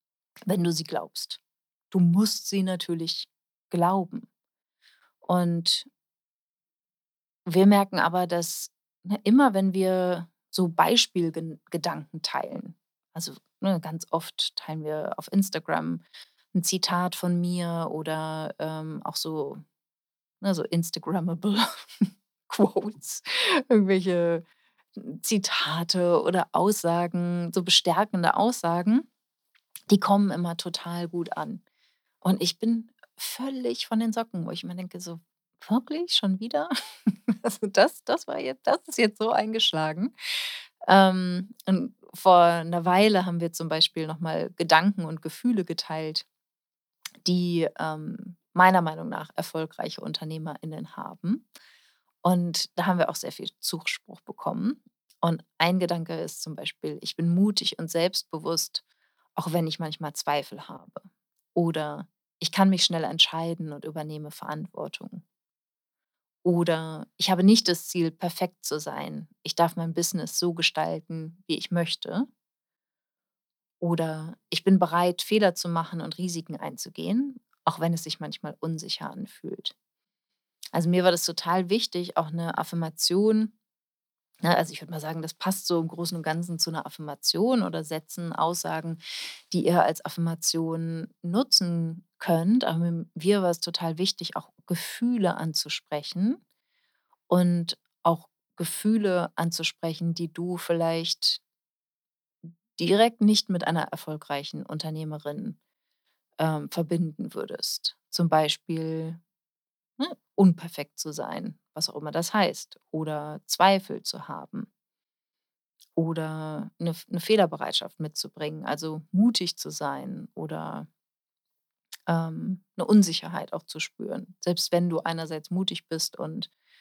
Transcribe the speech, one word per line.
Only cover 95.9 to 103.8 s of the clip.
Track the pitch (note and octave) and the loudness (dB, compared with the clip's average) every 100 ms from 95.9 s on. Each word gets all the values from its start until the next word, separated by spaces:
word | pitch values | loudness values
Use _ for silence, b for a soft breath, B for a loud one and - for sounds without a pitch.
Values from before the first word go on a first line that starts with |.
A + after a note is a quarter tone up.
| D3 D3 F3+ G#3 - _ _ _ _ _ _ _ _ - | -8 -6 -2 0 0 _ _ _ _ _ _ _ _ 0
und | F3+ F3+ F3 E3+ - _ _ | 4 4 2 -2 -8 _ _
auch | E3+ E3+ - _ _ - | 0 0 -4 _ _ -8
Gefühle | E3+ - G#3+ A3 G3+ F3+ E3+ - | -6 -2 0 2 2 0 0 -2
anzusprechen, | E3+ E3+ D#3+ - E3 D#3+ E3+ E3 | -2 -2 -4 -4 -6 -2 -2 -2
die | E3 | -4
du | E3 F3+ F3 | -4 -4 -4
vielleicht | - E3+ E3 E3 E3 - - - _ _ _ _ _ _ _ _ _ _ E3 - _ - | 0 2 2 0 -2 -2 -2 -2 _ _ _ _ _ _ _ _ _ _ -20 -20 _ -4
direkt | E3+ G3+ A#3 A3+ | 2 6 4 6
nicht | G#3 G#3 - | 4 4 2
mit | F3+ - | -2 0
einer | E3 | 0